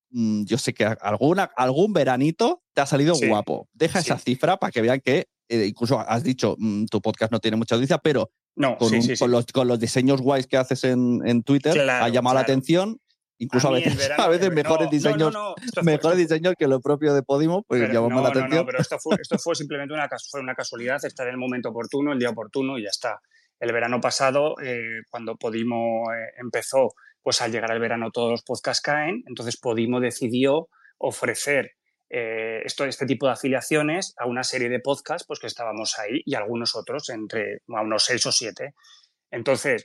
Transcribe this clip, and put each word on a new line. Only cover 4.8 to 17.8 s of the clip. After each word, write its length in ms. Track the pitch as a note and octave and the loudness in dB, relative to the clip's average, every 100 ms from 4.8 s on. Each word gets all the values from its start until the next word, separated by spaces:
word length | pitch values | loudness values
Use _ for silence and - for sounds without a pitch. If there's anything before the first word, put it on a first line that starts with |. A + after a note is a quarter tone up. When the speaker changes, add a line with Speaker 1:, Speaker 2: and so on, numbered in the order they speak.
Speaker 1:
vean 180 | A2+ C3+ | 2 2
que, 260 | B2+ D3+ - _ - | 2 0 0 _ -4
eh, 180 | A#2 G2+ | 0 0
incluso 320 | - A#2 B2 | 0 0 0
has 240 | G#2 A#2 | 0 -2
dicho, 320 | B2 B2 A2 - | 0 0 0 0
mm, 280 | G#2+ G2+ A2 | 0 0 -2
tu 140 | G#2 | -2
podcast 320 | G#2+ - A2 | -2 -2 0
no 80 | A2+ | 0
tiene 160 | A2+ A2 | 0 0
mucha 180 | A2+ | 2
audiencia, 240 | A#2 C3+ E3+ | 2 2 2
pero 320 | D#3 C3 F#2 _ _ - | 2 2 0 _ _ -2
Speaker 2:
No, 200 | C#3 A#2 | 0 2
Speaker 1:
con 120 | A2+ | 4
Speaker 2:
sí, 60 | A#2 | 4
Speaker 1:
un, 60 | |
Speaker 2:
sí, 140 | A#2+ B2 | 2 2
sí. 20 | |
Speaker 1:
con 140 | B2 | 4
los, 140 | A#2+ A#2 | 4 2
con 200 | C3+ B2 | 2 2
los 140 | A#2+ | 2
diseños 400 | A2+ C3+ B2+ C#3 | 0 2 4 4
guays 240 | C3 C#3 B2+ | 4 2 2
que 100 | C3+ | 0
haces 280 | B2+ B2 | 2 0
en, 360 | B2+ B2 B2 A#2 F2+ | 2 2 4 2 2
en 160 | A#2+ | 2
Twitter, 300 | A2+ C#3 D3 | 4 2 4
Speaker 2:
Claro, 320 | D#3 C3+ B2+ | 4 4 2
Speaker 1:
ha 40 | A#2 | 2
llamado 260 | A#2+ B2 | 2 4
la 100 | C3 | 4
Speaker 2:
claro. 80 | B2 | 4
Speaker 1:
atención. 480 | C3+ C3+ E3+ G3+ A3+ _ _ _ - | 2 4 2 2 -4 _ _ _ -10
Incluso 300 | A#2 B2 C#3 | -2 2 4
Speaker 2:
A 40 | |
Speaker 1:
a 40 | |
Speaker 2:
mí 40 | B2+ | 4
el 20 | - | 2
Speaker 1:
veces, 80 | C#3 | 0
<laughs> 100 | C#3 | -2
Speaker 2:
verano, 140 | D3 | 2
Speaker 1:
a 60 | F#3+ | 4
veces 180 | E3+ F#3+ | 4 4
Speaker 2:
el 80 | |
ver-, 100 | D#3 | 2
Speaker 1:
mejores 200 | D3+ D#3+ D#3+ | 2 2 2
Speaker 2:
no, 0 | |
no, 40 | D3+ | 2
Speaker 1:
diseños, 360 | D3 D3+ D#3 | 2 2 2
Speaker 2:
no, 80 | G#3 G#3 | 0 -6
no, 60 | - | -8
esto 220 | - F3+ | -8 0
fue, 0 | |
Speaker 1:
mejores 140 | E3+ D3 | 2 4
Speaker 2:
esto 120 | D#3+ | 4
fue 60 | F3+ D#3+ D#3+ | 4 4 2
Speaker 1:
diseños 160 | F3 F3 | 0 2
que 120 | C#3+ | 2
los 120 | C3 | 2
propios 340 | C3+ C#3+ D3+ C#3 | 2 2 4 2
de 60 | |
Podimo, 400 | C3 C#3 D#3+ F3+ | 2 2 2 0
pues 160 | - - | 0 0